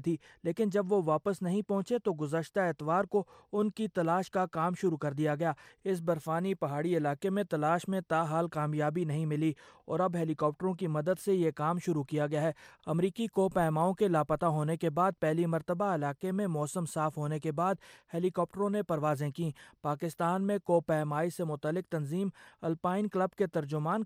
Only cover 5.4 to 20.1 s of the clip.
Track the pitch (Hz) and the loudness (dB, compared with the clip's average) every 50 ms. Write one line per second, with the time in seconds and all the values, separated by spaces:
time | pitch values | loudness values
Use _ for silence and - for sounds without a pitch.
5.4 | 170 160 147 - - - - _ - 196 190 170 165 175 170 156 - 160 160 170 | 0 -2 -2 -4 -8 -20 -18 _ -4 -2 -2 0 0 0 0 0 -2 -2 -2 0
6.4 | 185 196 190 - 165 139 143 147 160 180 175 160 147 143 143 - - 196 190 208 | 0 -2 -2 -2 -2 -2 -2 -2 0 0 0 0 0 0 -2 -2 -2 -2 0 -2
7.4 | 202 - 175 151 147 156 170 180 - 190 190 190 175 - 160 160 165 151 156 165 | -2 -2 0 0 2 2 2 2 0 -2 -4 -2 -2 0 0 0 0 2 0 0
8.4 | 170 165 - 156 151 151 151 151 147 151 156 180 175 151 143 156 160 151 151 147 | 0 -2 -2 -2 -2 -2 0 0 0 0 0 0 -2 -2 -2 -2 -2 0 0 0
9.4 | 160 160 139 - - - - - _ - 156 160 180 185 175 175 165 156 156 - | 0 0 -2 -4 -8 -20 -20 -16 _ -4 0 0 0 2 0 0 0 0 0 0
10.4 | 156 151 151 - 180 190 180 165 185 160 151 151 147 - 139 - - 202 190 185 | 0 0 0 0 -2 -2 -2 -2 -2 -2 -2 0 0 0 -2 0 0 0 2 2
11.4 | 165 160 139 - 147 160 175 175 - 185 165 151 139 - 156 147 147 147 156 151 | 2 0 0 0 0 0 0 0 0 0 0 0 -2 -2 -2 -2 -2 0 0 0
12.4 | 156 165 147 - - - - _ - - 160 170 180 196 - - 226 214 - 202 | 0 0 -2 -4 -10 -20 -20 _ -6 -2 0 2 0 0 0 -2 -4 0 2 2
13.4 | 190 185 - 190 170 160 156 156 170 185 190 - 214 190 170 156 151 - 156 151 | 2 2 4 2 2 2 2 2 2 2 2 2 2 4 4 4 2 2 0 0
14.4 | 175 165 151 151 151 151 170 165 175 165 143 165 180 196 180 - 175 156 156 170 | 2 2 2 2 0 0 -2 0 -2 0 2 2 2 2 2 2 0 2 2 2
15.4 | 175 170 165 160 - - 180 175 202 202 180 151 143 143 143 - 190 185 185 202 | 2 2 0 0 0 -2 -2 0 0 0 0 0 -2 -2 -4 -4 -4 -2 -2 0
16.4 | 208 190 160 147 147 143 - 185 165 147 - 160 151 156 - 151 147 147 156 151 | 0 0 0 -2 -2 -2 -2 -4 -4 -4 -2 -2 -2 -2 -2 -2 -4 -2 -4 -2
17.4 | 139 160 147 156 175 190 196 - - - - - _ _ - 170 180 185 - 185 | -4 -2 -2 0 0 0 0 -2 -6 -14 -20 -20 _ _ -2 0 0 0 0 0
18.4 | 170 - - 180 202 202 202 208 190 - 170 151 147 151 147 135 147 147 - - | -2 -2 -2 -2 0 0 0 0 -2 -2 -2 0 2 2 0 0 -2 -4 -2 -2
19.4 | 170 156 - - - - - _ - 147 151 147 170 165 | -4 -4 -4 -6 -12 -20 -16 _ -4 -4 -4 -2 -4 -4